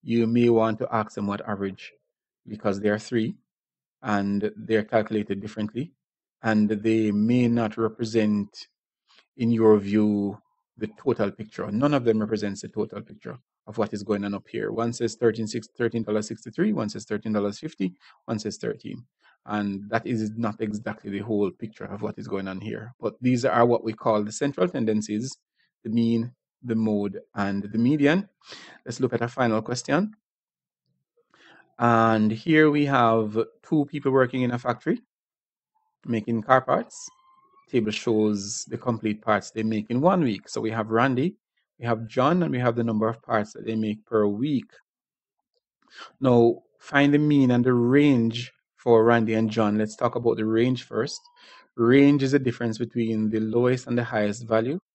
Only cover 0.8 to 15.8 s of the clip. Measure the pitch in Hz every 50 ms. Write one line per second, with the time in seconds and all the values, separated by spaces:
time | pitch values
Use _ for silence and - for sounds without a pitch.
0.8 | - - 120 113 107 107 - - 104 101 101 101 - - 104 98 98 98 95 -
1.8 | - - _ _ _ _ _ _ _ _ _ _ _ - 107 107 - 107 98 101
2.8 | 104 107 104 107 - - 127 117 110 - - _ _ _ _ _ _ _ _ _
3.8 | _ _ _ _ - - 104 101 101 101 101 101 101 107 - 104 110 - 110 107
4.8 | 104 - - 113 107 - 110 107 104 - 101 98 101 107 - 110 107 104 - 117
5.8 | - - _ _ _ _ _ _ _ _ _ _ - 113 110 107 107 104 110 101
6.8 | 107 113 113 113 110 107 101 104 107 113 123 123 123 117 117 117 117 107 107 -
7.8 | 113 107 110 - 120 110 113 113 107 107 104 104 101 101 _ - - _ _ _
8.8 | _ _ _ _ _ _ _ _ _ _ _ - 123 117 117 113 110 110 107 104
9.8 | 98 101 101 107 107 107 104 101 101 101 104 - _ _ _ _ _ _ _ -
10.8 | 107 107 - - - 139 117 - 107 101 95 - 107 - - - 90 92 101 113
11.8 | 135 147 147 139 120 117 107 110 107 101 110 104 104 101 98 98 - - _ 107
12.8 | 104 - - 104 - _ - - _ - - - _ _ _ _ _ - 107 117
13.8 | 107 101 - 101 101 101 104 101 101 101 101 98 - _ - - 107 104 110 110
14.8 | 117 120 117 - 120 113 - _ 123 117 107 113 113 107 110 117 107 - _ -